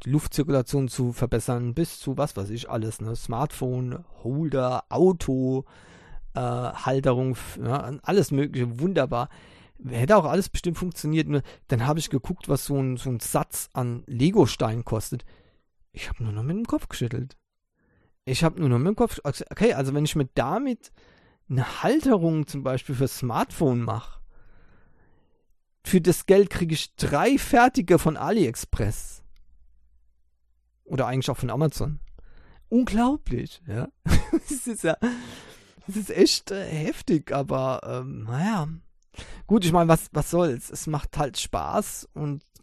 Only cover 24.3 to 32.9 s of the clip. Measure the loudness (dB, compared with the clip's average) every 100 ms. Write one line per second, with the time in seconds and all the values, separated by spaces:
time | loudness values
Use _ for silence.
24.3 | -20 -20 -20 -20 -20 -20 -20 _ _ _
25.3 | _ _ _ _ _ 0 2 4 2 6
26.3 | 6 6 2 -2 -2 -6 -6 0 2 4
27.3 | 2 4 6 6 4 4 6 4 0 0
28.3 | 2 2 -2 -6 -2 -2 -2 -8 -14 -20
29.3 | -20 -20 -20 -20 _ _ _ _ _ _
30.3 | _ _ _ _ _ -6 -2 0 0 -2
31.3 | -2 -2 0 0 0 -4 -6 -10 -16 -18
32.3 | -20 -20 -20 0 2 2